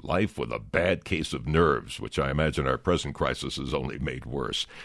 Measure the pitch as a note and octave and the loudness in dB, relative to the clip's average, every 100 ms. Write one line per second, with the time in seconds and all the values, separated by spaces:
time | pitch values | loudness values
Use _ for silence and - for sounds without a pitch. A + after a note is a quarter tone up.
0 | - E2+ G#2+ - A#1 A1 G#1+ F2+ F2 F2+ | -2 2 2 -2 -4 -4 0 2 2 2
1 | - E2+ D2+ C2+ B1+ D#2+ E2 B1+ - - | 0 -2 -2 -4 2 6 6 4 -2 -10
2 | G#1 - C2+ C#2+ D#2 D2 C2+ C2 - E2+ | -4 -2 0 2 2 2 0 2 2 2
3 | D2 D2 C#2+ C2 C#2 - C2+ C#2+ C2+ A1+ | 0 -2 0 0 -4 -6 -4 -2 -4 -4
4 | C#2 B1+ A#1 C2+ A#1 - - - | -6 -6 -6 -4 -4 -4 -6 -10